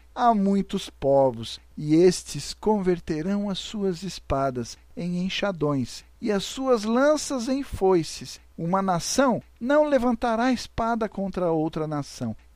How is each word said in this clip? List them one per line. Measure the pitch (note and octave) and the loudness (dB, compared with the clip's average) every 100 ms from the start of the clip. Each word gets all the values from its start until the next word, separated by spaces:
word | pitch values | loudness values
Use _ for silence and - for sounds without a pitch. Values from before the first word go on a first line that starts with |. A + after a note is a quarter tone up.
| - | -6
a | - B3 | 0 2
muitos | G#3+ G3 G3 F#3+ G3 - | 4 4 2 0 -6 -8
povos, | - C#3 C#3 C3+ A2+ A2+ - - - | -2 4 6 4 2 -8 -12 -14 -8
e | D3+ D#3 | 2 6
estes | F3+ E3+ - C#3+ - | 6 4 -4 -10 -10
converterão | - G3+ G#3+ F#3 F3 - D#3 E3+ G3+ G3+ | -4 0 2 0 -2 -2 -4 -2 -2 -2
as | F#3 | -6
suas | - A3 G3 E3+ | -8 -4 -4 -4
espadas | F#3+ - - C#3 C3+ B2+ A#2 - - - | -8 -10 -4 0 0 -2 -8 -12 -16 -8
em | E3+ F3 | -4 -4
enxadões | F#3 - G3+ E3+ D3 C#3 A#2+ - - _ | -4 -2 -4 -2 0 0 -2 -8 -18 _
e | - | -2
as | G3+ | 0
suas | - - C4 A#3+ | -2 -4 2 2
lanças | G#3 A#3 C#4+ D4+ - C4+ A3+ | 2 2 4 2 0 -4 -2
em | C4+ | -2
foices. | C4+ - F#3+ F#3 D#3 - C3 - - - | -4 0 4 4 2 -6 -14 -16 -18 -8
Uma | E3 F#3+ | -2 0
nação | F#3+ E3+ - - C4+ F#3+ - _ | 0 0 0 2 2 0 -6 _
não | A#3 D4 | 0 2
levantará | D4+ C4+ A#3+ A#3 A#3+ A3 B3+ | 4 2 2 0 -2 0 0
espada | B3+ - - A3+ A#3 G#3+ | 0 -4 -4 -2 -2 -4
contra | - F#3+ F#3 F3+ | -4 -6 -2 0
outra | E3 D#3+ D#3+ D#3 | 0 0 -2 -4
nação, | D3+ C#3+ - A#2 G#2+ - | -4 -6 -6 -8 -8 -12